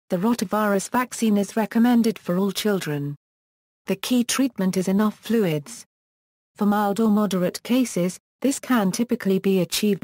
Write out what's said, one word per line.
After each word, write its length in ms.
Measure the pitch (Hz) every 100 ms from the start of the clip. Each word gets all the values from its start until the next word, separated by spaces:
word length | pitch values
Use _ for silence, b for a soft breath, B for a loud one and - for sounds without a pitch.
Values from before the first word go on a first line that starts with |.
| _
The 80 | 180
rotavirus 720 | 214 240 185 208 214 196 -
vaccine 480 | 247 247 - 226 202
is 180 | 202 226
recommended 640 | 208 233 240 240 226 -
for 180 | - 175
all 140 | 202
children. 640 | - 214 190 156 147 143 143 _ _ _ _ _ _ -
The 100 | 196
key 300 | - 247 233
treatment 500 | - 269 - 185 190
is 140 | 185
enough 280 | 196 214 -
fluids. 680 | - 226 185 151 143 - - _ _ _ _ _ _ -
For 100 | 208
mild 340 | 208 202 202
or 100 | 226
moderate 540 | 208 208 190 180 -
cases, 560 | - 247 240 180 180 - _ _
this 180 | 262 -
can 320 | - 247 190
typically 480 | 185 240 226 196 190
be 220 | 196 190
achieved 420 | 170 - 208 196